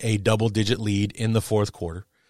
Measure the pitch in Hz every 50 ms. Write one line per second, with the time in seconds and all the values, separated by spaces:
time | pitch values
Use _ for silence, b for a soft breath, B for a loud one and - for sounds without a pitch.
0 | - 113 110 104 98 107 110 107 113 113 101 110 107 101 120 101 110 107 101 98
1 | 104 101 - - 113 113 113 110 - - 110 107 104 - - - 90 82 82 90
2 | - _ _ _ _